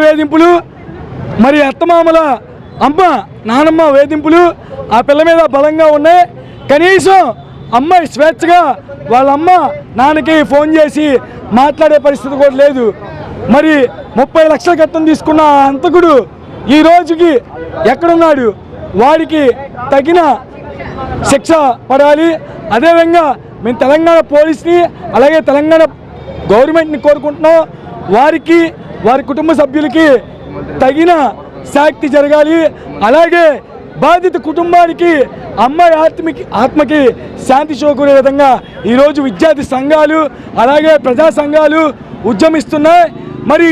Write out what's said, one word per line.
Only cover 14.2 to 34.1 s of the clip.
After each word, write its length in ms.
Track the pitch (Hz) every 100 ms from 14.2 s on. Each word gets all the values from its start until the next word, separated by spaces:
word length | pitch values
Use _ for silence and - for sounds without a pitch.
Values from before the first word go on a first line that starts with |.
| 285 330 311
లక్షల 260 | 294 349
కట్నం 320 | 330 311 320 311
తీసుకున్న 360 | 302 - 311
ఆ 240 | 302 285 277
హంతకుడు 600 | 269 339 349 339 277 185 - - - 208
ఈ 120 | 302
రోజుకి 500 | 311 349 320 330 339 262 - - 494 - 330
ఎక్కడున్నాడు? 640 | 269 339 330 330 277 226 190 - - - 180
వాడికి 480 | 262 320 311 311 269 240 277 247 254
తగిన 460 | 277 277 349 311 220 - - - - - - - - -
శిక్ష 200 | 277 - 320 269 - -
పడాలి. 400 | 269 285 302 330 320 - - -
అదేవిధంగా 640 | 220 320 339 330 339 302 - - -
మేము 140 | 214 247
తెలంగాణ 400 | 262 311 330 330
పోలీస్ని 580 | - 294 311 285 339 349 330 - - 202
అలాగే 240 | 285 320
తెలంగాణ 440 | 254 277 311 320 311 - - - - - -
గవర్నమెంట్ని 480 | 208 294 330 311 294
కోరుకుంటున్నాం. 600 | 294 294 294 294 311 330 311 - - - - 208
వారికి, 440 | 294 320 - 339 330 - - - 202
వారి 180 | 269
కుటుంబ 280 | 269 285 320
సభ్యులకి 560 | 294 277 294 294 320 311 240 - - - 143 - -
తగిన 300 | 262 285 339 330 240 - - - -
శాస్తి 360 | 285 302 - 302
జరగాలి. 500 | 294 285 302 302 330 302 - - 143 208
అలాగే 380 | 302 339 349 320 233 - - - 151
బాధిత 360 | 277